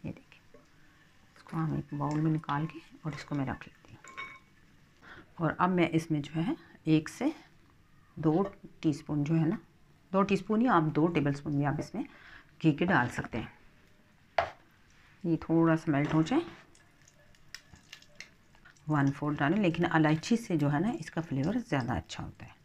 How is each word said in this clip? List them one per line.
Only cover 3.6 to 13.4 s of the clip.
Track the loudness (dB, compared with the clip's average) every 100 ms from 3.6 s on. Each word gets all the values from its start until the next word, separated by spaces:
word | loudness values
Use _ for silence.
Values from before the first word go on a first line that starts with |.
| -12
लेती | -20 -20
हूँ। | -20 -18 -16 -16 -18 _ _ -20 -20 _ _ -20 -20 -20 -4
और | -2 2
अब | 2
मैं | 4 2
इसमें | 2 0 -4
जो | -2 -4
है | -4 -4 -10 -8 2
एक | 2 2
से | -4 -4 -4 -20 -20 -20 _ _ -20 _ -2
दो | 0 2 0 -6 -20 -2
टीस्पून | 0 0 -2 -2
जो | 2
है | 2 2
ना, | -2 -8 _ _ _ _
दो | 0
teaspoon | 2 0 2 2
या | 4
आप | 4
दो | 4 2 2
tablespoon | 2 0 -2 -2 0
भी |
आप | 0 -2
इसमें | -6 -8 -10 -12 -20 -20 -20 0
घी | 0
के | 2
डाल | 2 2 2
सकते | -4 -8
हैं। | -8